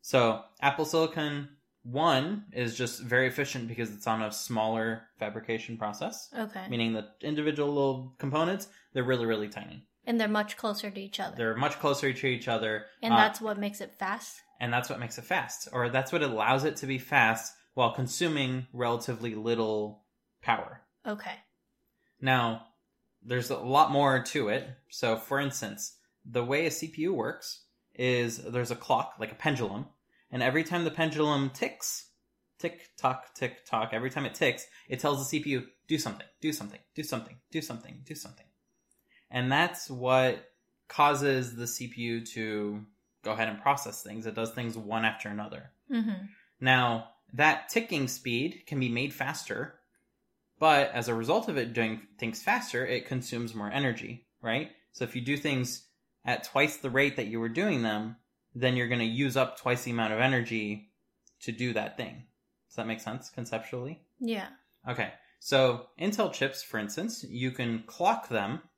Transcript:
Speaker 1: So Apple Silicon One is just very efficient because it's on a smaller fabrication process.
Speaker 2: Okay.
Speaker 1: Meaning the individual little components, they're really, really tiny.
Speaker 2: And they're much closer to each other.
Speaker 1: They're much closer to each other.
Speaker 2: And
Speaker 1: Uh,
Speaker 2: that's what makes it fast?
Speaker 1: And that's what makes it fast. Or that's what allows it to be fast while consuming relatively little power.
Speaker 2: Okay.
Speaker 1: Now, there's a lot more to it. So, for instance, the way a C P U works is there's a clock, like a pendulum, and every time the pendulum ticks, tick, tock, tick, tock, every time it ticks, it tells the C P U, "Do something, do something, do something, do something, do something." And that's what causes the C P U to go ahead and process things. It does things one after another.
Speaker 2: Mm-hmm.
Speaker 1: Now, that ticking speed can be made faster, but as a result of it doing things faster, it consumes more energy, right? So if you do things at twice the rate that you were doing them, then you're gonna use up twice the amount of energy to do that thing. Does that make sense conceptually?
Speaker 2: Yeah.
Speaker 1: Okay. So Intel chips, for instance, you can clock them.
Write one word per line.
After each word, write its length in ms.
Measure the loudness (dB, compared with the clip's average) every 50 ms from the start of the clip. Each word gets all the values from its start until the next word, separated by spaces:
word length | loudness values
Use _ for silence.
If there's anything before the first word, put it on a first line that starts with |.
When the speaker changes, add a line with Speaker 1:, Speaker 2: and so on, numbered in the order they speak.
Speaker 1:
So 420 | -4 4 4 6 6 6 4 2 -2 -14 _ _
Apple 240 | 2 2 2 2 -2
Silicon 640 | 2 4 4 4 4 0 -2 -4 -2 -4 -6 -8 -8 -14 _ _ _ _ _ _
One 640 | -6 -2 2 4 4 4 4 4 0 -2 -4 -6 -8 -4
is 220 | -2 -2 -2 0
just 260 | -2 -4 -4 -4 -8 -2
very 240 | 4 4 4 4
efficient 400 | 4 2 0 -2 -2 -2 -6 -6
because 240 | -6 -4 -4 -4 -4
it's 160 | -6 -4 0
on 140 | 0 0 0 0
a 80 | -4
smaller 720 | -4 -6 -6 -2 0 2 2 2 2 2 0 0 -2 -4 -8 _ _ _
fabrication 580 | -6 -6 -6 -8 -4 -2 -4 -2 -2 -8 -8
process. 520 | -4 -4 -4 -4 -4 -6 -6 -6 -8 -14 -12 -8
Speaker 2:
Okay. 320 | -8 -8 -6 -6 -10 -6 -4
Speaker 1:
Meaning 240 | 0 0 2 2 0
the 160 | -2 -4 -6 -14 _
individual 480 | -4 -2 -2 2 2 0 2 2 0 2
little 460 | 2 2 2 2 2 -2 -6 -10 -10
components, 520 | _ -4 -2 2 2 2 2 0 -2 -6 -12 -18 -20 _ _ _
they're 100 | -2 2
really, 220 | 2 2 2 4
really 240 | 2 2 0 0 -4
tiny. 360 | -6 -12 -12 -12 -14 -16 -18 _ _ _ _
Speaker 2:
And 140 | 0 2 2
they're 80 | 2
much 300 | 2 2 2 0 0 -6
closer 320 | -4 -4 -4 -4 -2 -6 -8
to 100 | -8 -8
each 200 | -12 -10 -8 -6
other. 160 | -6 -6 -4
Speaker 1:
They're 200 | -2 0 0 2
much 240 | 2 0 0 0 2
closer 320 | 2 2 2 4 2 0
to 160 | 0 2 0
each 200 | 0 0 0 0
other. 380 | 0 0 0 0 0 -2 -2 -6 -8 -14 _ 2
Speaker 2:
And 100 | 6 8
Speaker 1:
Uh, 40 |
Speaker 2:
that's 240 | 8 8 6 4 -2
what 180 | -4 -4 -4 -2
makes 220 | -4 -6 -6 -8
it 120 | -12 -14 -10 -8
fast? 420 | -6 -6 -4 -6 -8 -14 -16 -18 _ _ _ _
Speaker 1:
And 120 | -4 0 0
that's 160 | 0 0 -2
what 100 | -6 -6
makes 180 | -6 -8 -10 -12
it 60 | -4
fast. 420 | -2 -2 -2 -2 -4 -8 -12 -12 -6
Or 180 | -2 0 0 2
that's 220 | 2 0 0 2
what 120 | 0 0 2
allows 400 | 2 0 2 4 4 4 4 4
it 140 | 0 -2
to 100 | -2 -4
be 100 | -4 -4
fast 560 | -4 -2 2 4 6 6 6 4 2 -4 -10 -14 _ _ _ _
while 200 | 4 4 4 4
consuming 720 | 0 -2 -2 0 0 2 2 2 2 0 0 0 -4 -4 -8 -4
relatively 600 | -2 0 0 0 0 -2 -4 -4 -4 -4 -6 -6
little 680 | -4 0 0 2 2 2 2 2 0 -2 -4 -6 -14 _ _ _ _ _ _ _ _
power. 400 | 2 2 2 2 0 -8 -12 -18 _ _ _ _ _
Speaker 2:
Okay. 280 | -6 -6 -6 -8 -12 -12 -12 _ _ _ _ _ _ _ _ _ _ _ _ _ _ _ _
Speaker 1:
Now, 480 | 2 2 4 4 4 2 0 -4 -10 -18 _ _ _ _ _ _ _ _ _ _ _
there's 260 | -4 -2 -2 0 -2
a 80 | -4
lot 340 | -4 -2 4 6 6 6 8
more 320 | 6 6 6 6 6 4 2
to 260 | 0 -2 0 2 2
it. 180 | 0 0 -2 -6 -14 _ _ _
So, 260 | -6 -2 2 2 2
for 240 | 0 0 -2 0 0
instance, 580 | 0 0 -2 -4 -6 -6 -8 -8 -10 -12 -12 _ _ _ _ _ _
the 180 | -4 -2 -2 0
way 220 | 2 0 2 2
a 60 | 0
C 160 | -2 -2 -8
P 160 | -8 -4 -2 -2
U 100 | 0 0
works 500 | 0 -2 -2 -4 -8 -10 -14 -14 -14 _ _ _ _ _ _ _
is 420 | 0 2 2 4 4 2 0 -2
there's 340 | -6 -8 -4 -2 -2 -2 -2
a 40 | -4
clock, 380 | -8 0 2 2 2 2 -2 -6 -6
like 120 | -6 -8
a 40 | -6
pendulum, 500 | -2 0 0 0 2 -2 -2 -2 -6 -8 -10 _ _ _ _ _ _ _ _
and 100 | -2 2
every 220 | 2 2 4 2 0
time 200 | 0 0 0 0
the 80 | 0
pendulum 580 | 0 0 0 0 2 2 4 4 4 4 2 0
ticks, 560 | 0 -2 -4 -4 -2 -6 -6 -6 -6 -6 -10 _ _ _ _ _ _ _ _ _ _ _
tick, 300 | -6 -6 -6 -8 -20 -20 _
tock, 360 | 0 0 0 0 0 -6 -14 _
tick, 320 | -4 -4 -4 -4 -8 _
tock, 240 | -2 -2 -2 0 0
every 180 | -2 -2 -4 -2
time 160 | -4 -2 -4
it 80 | -4 0
ticks, 320 | 2 2 2 2 0 -8 -16 -20 -20 -8
it 120 | -8 -6 0
tells 200 | 2 2 2 2
the 60 | -2
C 140 | -2 -2 -2
P 120 | -2 0
U, 140 | -2 -2 -2 -6 _ _ _
"Do 100 | -2 -2
something, 300 | 0 0 -4 -6 -8 -14 -20 _ _
do 120 | -4 -4 -4
something, 260 | -4 -8 -12 -14 -18 _ _ _
do 80 | -10 -6
something, 320 | -4 -4 -6 -6 -10 -18 -20 _ _
do 100 | -6 -6
something, 400 | -6 -6 -10 -12 -12 -16 -18 -18 -16
do 100 | -16 -14
something." 300 | -14 -14 -16 -18 -20 -20 _ _ _ _ _ _ _ _ _ _ _ _ _ _ _ _ _
And 220 | -4 -2 0 2
that's 380 | 4 4 4 2 0 -8 -10 -10
what 640 | -8 -2 2 6 6 6 6 4 2 -2 -8 _ _ _ _ _ _ _ _
causes 680 | _ 2 4 6 6 6 4 4 2 2 2 0 -4 -6
the 120 | -8 -8
C 200 | -6 -6 -6 -8
P 140 | -8 -8 -6
U 240 | -4 -2 -2 -4 -4
to 600 | -8 -6 -6 -4 -2 -2 -2 -2 -4 -4 -6 -10 -14 _ _ _ _ _ _ -4
go 80 | -4
ahead 180 | 0 0 0 -2
and 120 | -2 0
process 400 | 2 2 2 2 0 -8 -10 -10
things. 240 | -12 -10 -10 -8 -8
It 100 | -6 -4
does 160 | -4 -4 -4
things 260 | -4 -4 -4 -4 -6
one 280 | -6 -6 -2 -2 2 2
after 240 | 2 0 0 -8 -8
another. 420 | -6 -6 -8 -8 -10 -14 -16 -18 _ _ _ _
Speaker 2:
Mm-hmm. 340 | -2 -2 0 -2 -2 -4 -8 -14 -16 -20 _ _ _ _
Speaker 1:
Now, 500 | 4 4 6 6 6 4 2 0 -4 -8 -20 _ _ _ 0
that 360 | 4 4 4 4 2 -2 -2
ticking 380 | -2 -2 -2 0 -2 -2 -2
speed 560 | -2 -4 -6 -4 -2 0 0 0 -2 -4 -6 -10
can 120 | -6 -2 0
be 100 | 0 0
made 240 | 0 -2 -2 -4 -4
faster, 640 | -4 -6 -4 -4 -6 -6 -6 -4 -6 -6 -8 -10 _ _ _ _ _ _ _ _ _ _ _ _ _ _ _ _ _
but 320 | 6 8 8 8 6 4
as 160 | 0 -2 -2
a 80 | 0 0
result 340 | 0 2 2 2 2 2 0
of 80 | -2
it 160 | -2 -2 -2 0
doing 280 | 0 0 0 -2 -6 -10 _ _ -6
things 240 | -6 -6 -6 -4 0
faster, 420 | 0 0 0 0 -2 -4 -2 -2
it 220 | 0 -2 -4 -2
consumes 480 | -4 -6 -4 -4 -4 -6 -6 -6 -6 -6
more 160 | -6 -6 -4
energy, 560 | -2 0 0 0 -2 -4 -8 -12 -12 -14 _ _ _ _
right? 300 | -4 -2 -2 -2 -2 -6 -12 -20 _ _
So 140 | _ -6 -6
if 100 | -6 -4
you 60 | -6
do 160 | -2 -2 -2
things 500 | 0 0 0 0 0 0 -2 -6 -10 -14 _ _ _ _ _ _ _ _
at 180 | -2 -2 -2 -4
twice 340 | -2 2 2 2 2 2
the 120 | -4 -6 0
rate 260 | 4 4 4 4 2
that 120 | -2 -4
you 120 | -2 -2 -2
were 100 | -2 0
doing 320 | 0 0 2 2 2 2
them, 360 | 2 2 0 0 -2 -6 -8 _ _ _ _ _ _ _ _
then 220 | 0 2 2 4
you're 140 | 4 2 2
gonna 140 | 2 2 2
use 340 | 0 2 2 0 2 4
up 200 | 2 2 2 0
twice 260 | -4 0 0 0 0 0
the 80 | -2
amount 220 | 0 0 0 2 2
of 60 | 4
energy 720 | 4 4 4 2 0 0 -2 -2 -2 -2 -6 -6 -10 _ _ _ _ _ _ _ _ _ _ _
to 100 | -8 -8
do 220 | -4 -2 -2 -2 0
that 240 | -2 -4 -4 -6
thing. 280 | -8 -8 -8 -8 -14 -18 _ _ _ _ _ _ _ _
Does 80 | _ -8
that 120 | -6 -4
make 120 | -4 -4 -4
sense 300 | -4 -8 -8 -8 -10 -12
conceptually? 720 | -10 -10 -8 -4 -6 -6 -6 -6 -8 -8 -6 -8 -10 -12 _ _ _ _
Speaker 2:
Yeah. 280 | -4 -4 -2 -4 -6 -8 -12 _ _ _ _ _ _
Speaker 1:
Okay. 240 | -6 -2 -2 -2 -2 -4 -14 _ _ _ _
So 480 | -2 4 6 8 8 8 6 2 -4 -14 _ -2
Intel 320 | -2 -2 2 2 0 0
chips, 300 | 2 0 0 0 -2 -4
for 160 | -12 -6 -4
instance, 480 | -4 -4 -2 -4 -4 -4 -4 -6 -8 -12
you 240 | -10 -6 -2 -2 -2
can 320 | -2 -2 -2 -2 -2 -2 -4
clock 420 | -10 -4 2 2 2 2 2 -2 -2
them. 320 | -2 0 0 0 -4 -6 -8 _ _